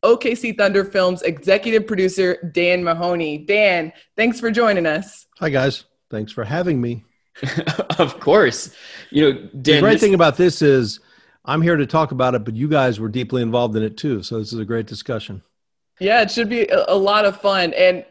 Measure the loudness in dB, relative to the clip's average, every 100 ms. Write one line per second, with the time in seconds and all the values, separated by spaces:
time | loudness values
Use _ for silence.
0 | 2 2 0 -4 -4 0 0 2 0 0
1 | 0 0 -4 -4 0 0 2 0 0 0
2 | 0 0 0 -2 -4 -2 0 0 0 -2
3 | -2 -2 -4 -6 -2 2 2 2 -4 -12
4 | _ -2 -2 -2 -2 0 0 2 0 -2
5 | -6 -18 _ _ -2 0 0 -4 -10 _
6 | _ -10 -8 -8 -6 -4 -2 -2 -2 -6
7 | -14 _ _ -12 -8 -6 -6 -6 -4 0
8 | 0 0 2 4 4 0 -10 -18 -20 -20
9 | -4 2 2 2 -6 -4 2 4 6 4
10 | 4 4 4 4 2 4 4 4 2 -6
11 | _ _ _ _ -6 0 2 0 0 0
12 | 0 0 0 0 -4 -4 0 2 2 0
13 | -4 -6 -4 -2 0 0 0 -2 -4 -4
14 | -4 -4 -6 -8 -8 -8 -6 -6 -6 -10
15 | -8 -8 -10 -16 -20 _ _ _ _ -6
16 | 0 2 2 -2 -4 -2 0 0 2 0
17 | 2 2 2 0 0 0 0 2 2 2
18 | -6